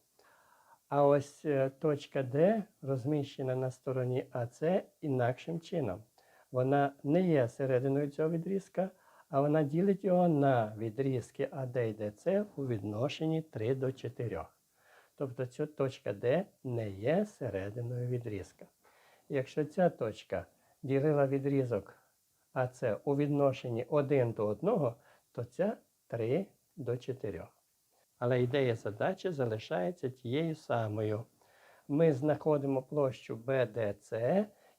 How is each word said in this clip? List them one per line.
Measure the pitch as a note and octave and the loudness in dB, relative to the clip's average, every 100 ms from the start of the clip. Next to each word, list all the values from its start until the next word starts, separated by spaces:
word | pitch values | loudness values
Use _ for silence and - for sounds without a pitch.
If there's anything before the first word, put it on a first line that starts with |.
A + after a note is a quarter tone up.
| _ _ _ _ _ _ _ - - | _ _ _ _ _ _ _ -20 -2
А | C#3+ C#3+ | 4 6
ось, | C#3+ C3+ - | 6 2 -8
е, | D#3 C#3 C3+ | -2 0 0
точка | - D#3 C#3 - C#3+ | 0 -2 -2 -4 -4
Д | B2 C#3 F#3 A3 - _ | -2 2 4 2 -4 _
розміщена | C3+ C3 B2+ D3+ C#3 - C3 B2+ | -4 -2 0 -2 -2 -6 -4 -2
на | C3 | -4
стороні | - C3+ C3 B2 B2+ - | -6 -6 -2 0 -2 -4
А | B2+ A#2 | -6 -6
Ц | - D#3 F#3+ - _ | -2 0 0 -2 _
інакшим | D#3 B2+ A#2+ C3 - E3 | -2 0 0 0 -6 -8
чином. | - E3+ A2+ G#2 - _ _ _ _ | -4 -4 -2 -6 -12 _ _ _ _
Вона | B2+ C3 C#3+ C#3 - | 0 2 4 2 -2
не | C#3+ E3+ | 0 2
є | F#3 D3 A#2+ | 4 4 2
серединою | - C3+ B2 C3+ C#3 C#3+ | 0 0 2 2 0 0
цього | C#3 D#3+ | -2 -2
відрізка, | E3+ F3 G3 - - F#3 - _ - - | 0 -2 -4 -4 -4 -4 -6 _ -20 -4
а | C#3 | 0
вона | D3 D#3 | 2 2
ділить | C#3 D#3+ G3+ F#3+ | 2 2 2 2
його | G3 F3+ F3 | 2 4 6
на | D3 C#3 B2 G#2+ A2 | 6 4 4 2 -2
відрізки | A2+ A2 C3+ B2+ - - - | -6 -2 0 0 -4 -6 -6
А | D3 B2+ | -4 -4
Д | B2 A2+ | -2 -2
і | |
Д | G#2 G#2 | -2 -6
Ц | - E3 G3 G#3 - | -4 0 0 -2 -6
у | C3 | -4
відношенні | A2 G#2 G#2+ C#3+ - D#3+ D#3+ | -2 -4 -2 -4 -2 -2 -2
три | D#3+ A#2+ A2 | -4 -4 -2
до | C3+ C3 | -2 -2
чотирьох. | B2+ A#2+ - A#2 F2 - _ _ _ _ - _ - | -4 -10 -8 -6 -6 -10 _ _ _ _ -20 _ -8
Тобто | C3+ B2 B2+ | -8 -6 -8
ця | - D3+ | -4 -8
точка | - C3+ - A#2 | -2 -2 -2 -6
Д | G2+ A#2+ D#3+ G3+ _ | -2 2 0 0 _
не | C3 A#2 G#2+ | -6 -4 -4
є | F#2+ A#2 F3+ G#3 | -4 0 0 0
серединою | - B2 G2 G2+ A#2 A#2+ B2 B2 | -4 -4 -4 -4 -6 -6 -4 -2
відрізка. | B2 A#2 G2+ - _ - _ _ _ _ _ - | -4 -4 -8 -10 _ -20 _ _ _ _ _ -4
Якщо | C3+ B2+ D#3 | -4 -2 -4
ця | D3 F#3+ F3 | -4 2 2
точка | - A#2 - - F#2 - _ _ _ | 2 -6 -6 -6 -6 -6 _ _ _
ділила | B2+ C3+ D#3 C#3+ C#3 | -2 2 4 4 4
відрізок | C#3 C#3 C#3 B2+ G#2 - - _ _ _ _ _ | 2 2 2 2 -2 -4 -20 _ _ _ _ _
А | C3+ B2 | -2 -2
Ц | - B2 G2+ | -2 -2 -2
у | D3 C#3+ | 0 0
відношенні | C#3+ C#3+ C#3 B2 B2+ A2+ | 2 4 2 2 -4 -4
один | - D3 C3+ C#3 A#2+ | 0 0 2 2 2
до | A2 G#2 | 0 -2
одного, | G#2 F#3+ A3+ B2 - _ _ _ | 0 0 2 0 -4 _ _ _
то | - | -10
ця | A#2 - G3 B3+ _ _ - | -10 -2 -2 -4 _ _ -10
три | A2+ A2+ D#3+ G3 _ _ - | -4 0 0 -2 _ _ -10
до | A#2+ B2 | -6 -4
чотирьох. | - B2 G#2+ F2 - _ _ _ _ _ _ - | -6 -8 -8 -10 -14 _ _ _ _ _ _ -4
Але | B2 B2+ | 0 2
ідея | B2 C#3+ B2+ A2+ | 2 2 2 0
задачі | A2 G#2 D3 F#3+ F#3+ | -4 -2 -2 -2 -4
залишається | C#3+ A#2+ G#2+ - E3 F3+ F3+ B2 | -2 -2 -2 -4 -4 -4 -4 -8
тією | - A#2 C#3 E3 | -6 -4 -2 -2
самою. | D#3 - A#2+ A2 G#2+ G#2+ G#2+ - _ _ _ - - - | -4 -2 -2 -2 -2 -2 -4 -6 _ _ _ -20 -20 -4
Ми | C#3+ E3 | 2 4
знаходимо | C3 D3+ D3 D#3+ D3 C#3 C3+ | 4 0 0 2 2 2 -2
площу | - D3+ C3+ - - A2+ | -2 0 0 -2 -12 -10
Б | A#2+ C3+ A2+ | -2 0 0
Д | A#2 G#2 | 0 -4
Ц | G2+ - A2+ B2 F#3+ G#3 _ _ | -4 -8 -2 2 2 0 _ _